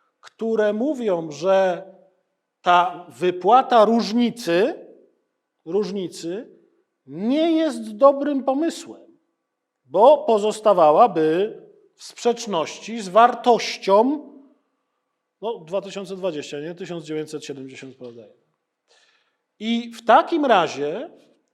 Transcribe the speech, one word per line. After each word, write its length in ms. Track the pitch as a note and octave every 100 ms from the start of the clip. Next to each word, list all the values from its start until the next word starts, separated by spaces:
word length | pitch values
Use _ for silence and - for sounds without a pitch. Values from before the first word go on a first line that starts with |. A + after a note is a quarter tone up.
| _ _
które 520 | - _ A3+ A3 G#3
mówią, 580 | G#3+ C#4 C4+ A3 E3+ D#3+
że 520 | C#3+ F#3 F#3+ F#3 E3+ - - _ _ _ _ _ _
ta 440 | F3+ F3 F3 - -
wypłata 760 | A#2+ F3+ F3+ F#3 B3 B3+ A#3 G#3
różnicy, 1000 | A#3 G3 A#3 A#3 - - E3+ B3 F4+ - - _ _ _ _ _ _ D#3
różnicy 840 | F#3+ F#3 G3+ F3 - E3 F#3+ C#4 _ _ _ _ _ C3+
nie 440 | D3+ A3 D4 E4
jest 440 | D#4+ D#4+ A#3 A3 G#3
dobrym 480 | C#4 C#4 D4 C4+
pomysłem, 760 | C#4 C4+ E4 - - G#2+ - _ _ _ _ _ _ _ B2+
bo 320 | D#3+ B3 C#4+
pozostawałaby 1400 | - G#3+ G#3+ G#3 G#3+ F3+ D3+ D#3+ A#3+ E3 D#3 E3+ G#3+ - - _ _ _
w 80 |
sprzeczności 1000 | - - A#3+ A#3 G#3 F3 D3 - - A#3
z 80 | F#3+
wartością, 1200 | G3 A#3+ A#3 B3 A3 - - - G3+ B3+ D4 - - _ _ _ _ _ _ _ _ _ _
no, 180 | G#3 G#3
dwa 220 | D#3+ F#3+
tysiące 340 | G3 G3 F#3 F#3+
dwadzieścia, 440 | F#3 D3 C3+ D3
nie? 160 | D#3 F3
Tysiąc 280 | F#3 E3+
dziewięćset 420 | D3+ D#3 D3+ D3+ D3
siedemdziesiąt, 500 | C3+ C3+ B2+ C3+ B2
prawda? 280 | B2 A#2 G#2 _ _ _ _ _ _ _ _ _ _ _ _ _
I 320 | G#3+ A#3 A#3
w 140 | - -
takim 400 | C4 - E4 C#4
razie 640 | G3+ D#3 C3 C#3+ F#3+ D#4+ - _ _ _